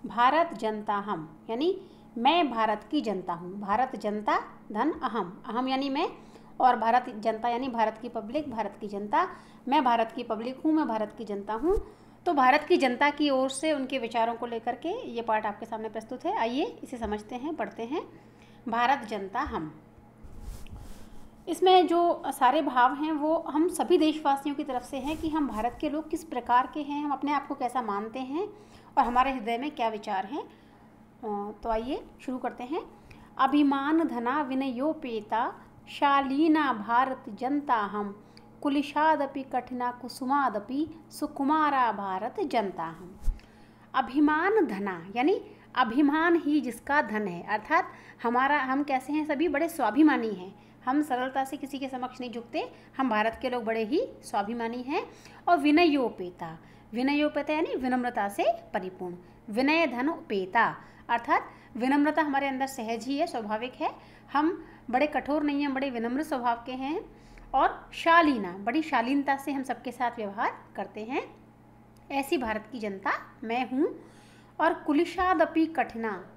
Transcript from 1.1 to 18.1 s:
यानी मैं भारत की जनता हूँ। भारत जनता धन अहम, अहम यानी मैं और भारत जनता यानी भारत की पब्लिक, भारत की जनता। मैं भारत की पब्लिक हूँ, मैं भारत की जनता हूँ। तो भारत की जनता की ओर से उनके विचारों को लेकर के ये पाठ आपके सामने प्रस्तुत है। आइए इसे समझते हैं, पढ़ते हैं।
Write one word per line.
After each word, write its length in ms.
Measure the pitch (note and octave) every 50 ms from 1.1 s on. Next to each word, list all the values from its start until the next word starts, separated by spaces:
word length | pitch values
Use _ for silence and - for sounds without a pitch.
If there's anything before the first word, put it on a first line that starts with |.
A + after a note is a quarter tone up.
| G3+ E3 D#3 D#3+ - - - -
यानी 260 | A3 A#3+ D4+ F4+ G4 - - - - - - - - A#3
मैं 320 | A#3 C4+ D#4+ F4 E4+ C4
भारत 360 | A#3 A3+ A3 A3 G#3 G#3 - -
की 100 | D#4 D4+
जनता 320 | A3 A3 G3 F#3 F3 -
हूँ। 280 | F3 E3 F3+ F3 F#3+ G3+
भारत 360 | G#3 F#3+ G3+ A3+ C4 B3+ C4
जनता 420 | G3+ G#3+ G#3 G#3 G#3+ G#3 C#4 D#4+ - - - - - - -
धन 200 | G3+ G#3 B3 D4+
अहम, 500 | F4 - C#4+ A3+ G#3 A#3 F3 F3 - - -
अहम 220 | C4 G#3+ B3 B3+ C4
यानी 220 | C4 C4 C#4 C#4
मैं 180 | C4+ C#4+ F4+ B4 - - - - - - - - - -
और 160 | B3+ B3+ A#3+
भारत 360 | A3+ A3 A3+ A3 B3 A#3+ C4 A#3
जनता 320 | G#3+ G#3 A3+ A3 A3 A#3 A#3+
यानी 200 | A#3+ A#3 C4+ C4+
भारत 300 | A#3 A3+ A3 A3 A3 -
की 60 | B3 A#3+
पब्लिक, 420 | - A#3 G#3+ G#3+ A#3 D#4 D4+ -
भारत 280 | A3+ A3 G#3+ G3 - -
की 80 | G#3+ G3
जनता। 400 | G#3 G3 G#3 G#3 B3 D#4 F4+ F#4+ - - - - - - - B3
मैं 160 | C4+ D#4 C4+
भारत 280 | B3+ A#3 A3+ A3+ A3+
की 100 | - -
पब्लिक 400 | A#3+ G#3+ A3 G#3 A#3 B3 C4 - -
हूँ, 80 | D#4
मैं 160 | D#4 D#4 D4+ A#3+
भारत 260 | A3+ A3 G#3+ G#3+ - -
की 60 | A3+
जनता 300 | G3 G3+ G3+ G3 G3+ G#3+
हूँ। 240 | A3+ C4 E4+ G4+ G#4+ - - - - - - - - -
तो 80 | F4+ E4+
भारत 300 | C#4+ C4 B3+ C4+ D4 D4
की 120 | - F4+
जनता 340 | D4+ C4+ B3+ B3 A#3+ C#4+ D4
की 200 | D4 - D4+ D4
ओर 180 | C4+ C4 C4 C4+
से 220 | C4 - D#4+ D#4
उनके 260 | D4+ C#4 C4 B3+ C#4+ C4
विचारों 360 | A#3 A3+ A#3 A#3 A3+ A#3 A#3
को 120 | A3 B3
लेकर 280 | A#3+ A#3 A3+ A3+ A#3+ C4
के 220 | C4 - E4 G4+ B4 A#4 C4
ये 120 | A#3 A#3
पाठ 240 | A#3 A#3 A3 G#3+ G#3+
आपके 200 | G#3 G#3 - A#3
सामने 220 | A3 A#3 G#3+ A3 A3
प्रस्तुत 360 | G#3+ A3+ G#3+ - B3+ B3+ -
है। 140 | E4 G#4 A4
आइए 380 | A#3 A#3 A#3+ C4+ F#4 A#4+ - -
इसे 140 | - - -
समझते 380 | A#3 A#3 G#3 G#3 G#3 G#3+ - B3
हैं, 220 | B3 B3+ D#4+ D#4+
पढ़ते 260 | - A3 G3+ - - A3+
हैं। 220 | A#3 C#4+ F#4+ - -